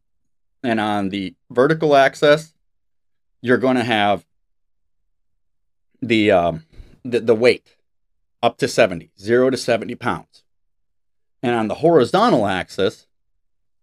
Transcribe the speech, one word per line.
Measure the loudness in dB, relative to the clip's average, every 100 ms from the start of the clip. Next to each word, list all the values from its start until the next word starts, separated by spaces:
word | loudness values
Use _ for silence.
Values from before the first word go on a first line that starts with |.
| _ _ _ _ _ _
And | -6 -4
on | -2 -4 -4
the | -6 -8 -12 _
vertical | 0 0 2 2 4
axis, | 2 2 2 2 -2 _ _ _ _ _ _ _ _ _
you're | -2 0
gonna | 0 -2
have | -2 0 0 -2 -6 _ _ _ _ _ _ _ _ _ _ _ _ _ _ _ _ _
the, | -2 0 4
um, | 4 2 -4 -12 -20 -20 -18
the, | -6 -4
the | 0
weight | 2 2 0 _ _ _ _ _ _ _ _
up | -4 -2
to | -6
seventy, | 2 0 0 -14 _
zero | -2 2 2
to | -2
seventy | -2 -4 -4 -8
pounds. | -6 -6 -10 _ _ _ _ _ _ _ _ _ _ _
And | -4
on | -2 -2
the | 0
horizontal | 2 4 2 2 2 2 0
axis, | -4 -8 -4 -4 -4 _ _ _ _ _ _ _ _